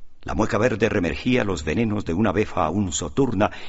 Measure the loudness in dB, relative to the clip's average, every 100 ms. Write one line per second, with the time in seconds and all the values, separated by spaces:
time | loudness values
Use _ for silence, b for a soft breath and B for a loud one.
0 | -14 -12 -4 -2 0 2 2 2 2 2
1 | 0 -2 0 2 2 -2 0 0 0 0
2 | -2 0 2 2 0 0 0 0 -2 -2
3 | -2 0 0 2 0 B